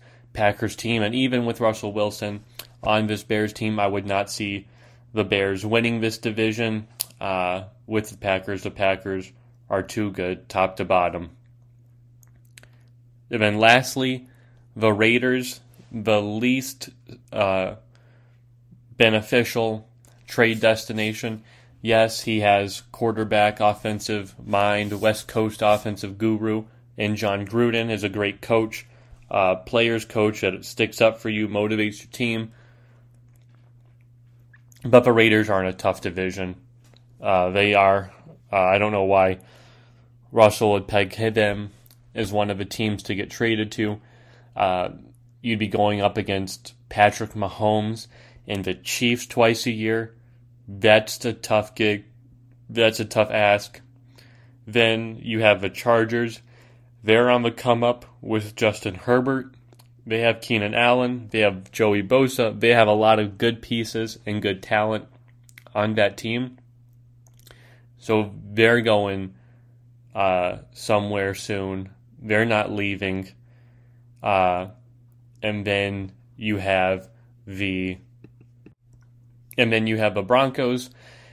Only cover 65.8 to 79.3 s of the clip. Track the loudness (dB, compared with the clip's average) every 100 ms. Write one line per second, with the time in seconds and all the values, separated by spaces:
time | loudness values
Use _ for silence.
65.8 | -2 2 0 0 -6 -6 -6 -12 _ _
66.8 | _ _ _ _ _ _ -20 -20 -20 -20
67.8 | _ _ -2 -2 -2 -8 -8 2 4 4
68.8 | 2 0 0 -4 -8 -14 _ _ _ _
69.8 | _ _ _ -2 0 2 -2 -6 -16 -14
70.8 | -2 0 0 -2 -4 -6 -6 -6 -6 -8
71.8 | -10 -16 _ -14 0 2 2 2 0 -4
72.8 | -4 -4 -4 -4 -8 -16 _ _ _ _
73.8 | _ _ _ -8 0 2 2 0 -6 -14
74.8 | _ _ _ _ _ -8 -6 -4 -2 -2
75.8 | -2 -4 -10 -16 _ -10 -6 -4 0 2
76.8 | 2 -2 -6 _ _ _ -16 -8 -4 -4
77.8 | -6 -8 _ _ -20 _ _ _ -20 _
78.8 | _ _ _ _ _